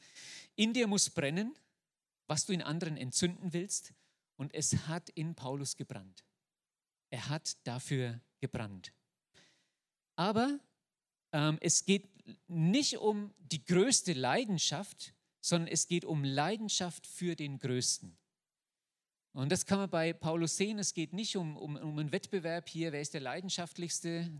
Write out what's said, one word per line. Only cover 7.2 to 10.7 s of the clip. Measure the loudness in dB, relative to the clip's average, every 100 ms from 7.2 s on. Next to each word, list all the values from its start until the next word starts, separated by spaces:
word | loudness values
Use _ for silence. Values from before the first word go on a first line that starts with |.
| -4
hat | -4 -4 -6
dafür | -6 -6 -2 0 0 -4 _ -8
gebrannt. | -6 -4 -6 -10 -14 _ _ _ _ -20 -20 _ _ _ _ _ _
Aber, | 0 2 4 2 0 _